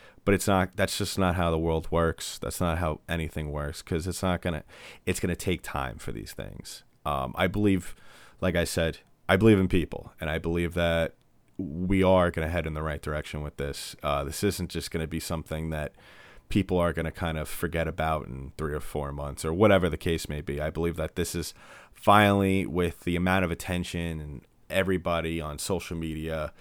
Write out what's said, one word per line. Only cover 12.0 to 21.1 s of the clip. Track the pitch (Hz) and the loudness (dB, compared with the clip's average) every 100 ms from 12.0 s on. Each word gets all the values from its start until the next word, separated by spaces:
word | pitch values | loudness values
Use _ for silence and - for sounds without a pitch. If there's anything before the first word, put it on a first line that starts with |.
are | 92 92 87 | 6 6 4
gonna | 82 80 | 2 -2
head | 87 80 | -2 -2
in | 78 | -4
the | |
right | 78 73 | -4 -6
direction | - 76 - 78 | -4 -6 -6 -8
with | 73 - | -8 -6
this. | 71 69 - - | -6 -6 -10 -8
Uh, | 76 71 | -2 -2
this | 73 78 | -2 -2
isn't | 101 92 87 | -2 0 -4
just | 82 - | -6 -6
gonna | 82 80 | -6 -4
be | 85 | -6
something | - 82 - 80 80 | -4 -6 -4 -6 -4
that | 78 71 - - - - - - | -4 -6 -10 -20 -20 -20 -18 -2
people | 104 92 90 | 0 2 2
are | 87 | 2
gonna | 82 80 | 0 -4
kind | - 85 80 | -4 -4 -4
of | 73 | -6
forget | - 85 82 80 | -4 -2 -2 -2
about | 85 80 78 50 | -2 -2 -2 -4
in | 65 67 - | -10 -10 -8
three | 76 | -6
or | 73 | -4
four | - 78 71 | -6 -6 -6
months | 71 71 71 | -6 -8 -6
or | 80 | -2
whatever | 85 107 95 87 | 4 6 6 4
the | 78 | 0
case | 85 82 - | -2 -2 -2
may | 73 | -6
be. | 71 71 | -6 -4
I | 76 | -4
believe | 78 85 80 | -2 -2 -2
that | 80 | -4